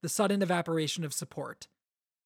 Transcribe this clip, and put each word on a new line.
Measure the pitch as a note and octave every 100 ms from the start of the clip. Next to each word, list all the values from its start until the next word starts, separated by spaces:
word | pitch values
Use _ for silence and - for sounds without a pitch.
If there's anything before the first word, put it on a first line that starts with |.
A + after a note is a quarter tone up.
the | D#3+
sudden | - G3 G3+
evaporation | F#3 F3 E3+ E3 D#3 -
of | D#3
support. | - D#3+ - C3+ - - _ _ _ _ _